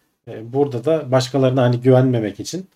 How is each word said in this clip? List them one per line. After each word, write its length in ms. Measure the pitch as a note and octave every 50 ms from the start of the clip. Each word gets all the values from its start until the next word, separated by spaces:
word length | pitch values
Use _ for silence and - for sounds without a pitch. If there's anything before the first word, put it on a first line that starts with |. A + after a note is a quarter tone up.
| _ _ _ _ _ A#2+
E, 240 | A2 A2+ A2+ A#2 B2
burada 320 | C3+ D3 C#3 B2 A#2 B2
da 280 | D3+ D#3+ D#3 C3+ B2+ B2+
başkalarına 500 | C3 B2+ - - C#3 C3 B2+ B2+ C3+ B2
hani 180 | B2 A#2+ A#2+
güvenmemek 600 | B2 C3 B2+ B2+ C3 C3 B2 A#2 A2 G2+ - -
için, 260 | - - - F#3+ F#3 - _